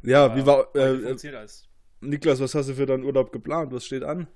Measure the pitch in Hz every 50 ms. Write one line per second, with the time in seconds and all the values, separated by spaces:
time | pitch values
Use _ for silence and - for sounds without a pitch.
0 | - 120 131 143 143 127 113 135 135 139 143 135 131 - - 143 135 135 131 131
1 | 107 123 131 127 - 147 139 117 107 107 - - - - _ _ _ - _ -
2 | - 135 143 147 147 160 139 127 135 127 - 151 139 135 135 131 139 131 135 131
3 | 127 139 135 135 127 - - 123 - - 147 165 160 131 127 123 - - 135 135
4 | 131 147 151 180 170 - -